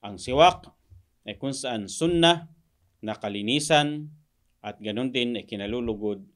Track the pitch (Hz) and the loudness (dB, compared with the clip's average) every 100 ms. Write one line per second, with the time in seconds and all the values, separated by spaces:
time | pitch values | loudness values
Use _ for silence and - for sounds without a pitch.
0 | 101 95 - 131 170 180 - _ _ - | -12 -12 -2 6 6 6 -10 _ _ -20
1 | _ _ - 104 139 135 127 117 98 - | _ _ -14 -8 -6 -6 -4 -6 -6 -2
2 | 165 175 165 170 - _ _ _ _ _ | 0 4 6 4 0 _ _ _ _ _
3 | 107 107 107 101 104 139 151 151 147 151 | -8 -6 -4 -4 0 0 4 4 4 -2
4 | 151 - _ _ _ _ 104 107 107 107 | -10 -16 _ _ _ _ -14 -8 -6 -4
5 | 131 127 120 117 - 104 101 120 120 104 | -2 0 -2 -2 -6 -8 -4 -4 -4 -4
6 | 104 98 98 | -4 -4 -8